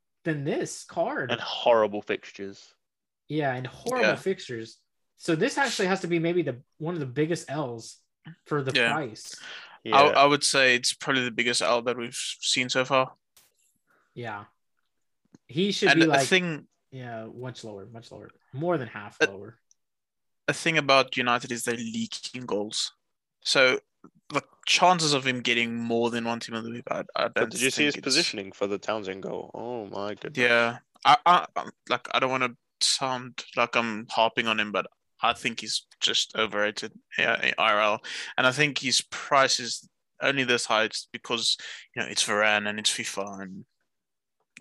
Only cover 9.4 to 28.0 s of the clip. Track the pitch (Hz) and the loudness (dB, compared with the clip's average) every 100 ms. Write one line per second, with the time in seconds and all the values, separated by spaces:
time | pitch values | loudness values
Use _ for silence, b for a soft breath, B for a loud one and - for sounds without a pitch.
9.4 | B B B B 113 135 147 135 143 143 | B B B B 2 6 8 8 6 6
10.4 | - 139 131 123 - - - 135 123 113 | 2 4 4 4 2 -4 0 0 0 -2
11.4 | 120 117 95 120 120 120 117 - - - | 0 0 2 2 0 -4 -6 -8 -8 -6
12.4 | - - 127 131 127 131 131 - _ _ | -2 0 0 0 2 2 2 -4 _ _
13.4 | _ _ _ _ _ _ _ - 117 101 | _ _ _ _ _ _ _ -12 -10 -10
14.4 | 104 _ _ _ _ _ _ _ _ - | -12 _ _ _ _ _ _ _ _ -20
15.4 | - 127 202 - 196 160 160 139 135 185 | -8 0 0 4 6 6 6 6 6 4
16.4 | 175 147 - _ _ 131 123 113 110 120 | 2 -6 -10 _ _ -14 -12 -10 -12 -12
17.4 | 123 120 113 101 104 117 - 101 104 _ | -12 -12 -14 -14 -14 -18 -18 -18 -18 _
18.4 | _ 131 170 165 113 107 104 - - 98 | _ -4 0 0 -2 -10 -12 -12 -14 -14
19.4 | 104 - _ _ _ _ _ _ _ _ | -16 -20 _ _ _ _ _ _ _ _
20.4 | - 143 170 156 139 135 131 131 123 120 | -8 -4 -2 0 4 4 4 0 0 0
21.4 | 123 120 123 117 113 113 113 - - 127 | -2 -6 -4 -4 -4 -6 -6 -8 -12 -12
22.4 | 120 101 107 - - _ _ _ _ _ | -6 -4 -4 -6 -6 _ _ _ _ _
23.4 | - 143 127 123 - _ - _ - 139 | 0 4 4 4 -4 _ -20 _ -6 -6
24.4 | - _ - - 180 175 156 143 131 127 | -6 _ 0 4 6 4 2 0 0 0
25.4 | 120 117 117 117 117 117 117 117 117 117 | 2 2 2 -2 -2 0 0 0 -2 -4
26.4 | 117 113 113 120 - - - - 117 - | -6 -8 -8 -10 -6 -6 -4 -2 -2 0
27.4 | 113 - 131 - 147 - | -2 0 0 2 0 0